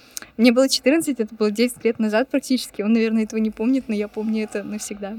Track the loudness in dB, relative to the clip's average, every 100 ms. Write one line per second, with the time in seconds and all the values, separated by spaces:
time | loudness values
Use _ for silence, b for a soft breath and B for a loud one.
0 | B B B 4 4 6 2 2 2 2
1 | 0 -4 -6 -2 -2 2 0 0 -2 0
2 | 0 0 0 -2 0 -2 -2 -6 0 2
3 | 2 0 0 -2 -2 -2 0 0 0 -4
4 | -4 -6 -4 -2 -2 -6 -6 -8 -10 -10
5 | -10